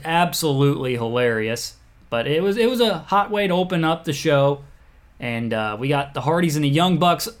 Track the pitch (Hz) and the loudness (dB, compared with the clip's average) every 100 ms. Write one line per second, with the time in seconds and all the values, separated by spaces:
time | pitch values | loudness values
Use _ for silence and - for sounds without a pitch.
0 | 160 170 170 - 160 135 143 139 127 123 | -2 0 0 0 0 2 2 2 -2 -2
1 | 117 120 123 113 110 120 - - - _ | -2 0 2 2 -2 -4 -8 -14 -20 _
2 | - 117 123 156 190 214 233 247 226 170 | -6 -4 0 0 0 2 2 2 0 0
3 | - 196 202 208 196 180 180 180 160 165 | 0 0 0 0 0 0 0 0 0 -2
4 | 165 143 165 143 139 143 - - - - | -4 -4 2 4 4 0 -6 -20 -20 -20
5 | - - 120 117 117 110 107 107 135 143 | -20 -12 -8 -4 -4 -2 -4 -4 -2 -2
6 | 143 156 135 165 175 151 143 147 180 170 | -4 -6 -2 0 0 0 0 2 2 2
7 | 175 170 - - | 2 2 -2 -12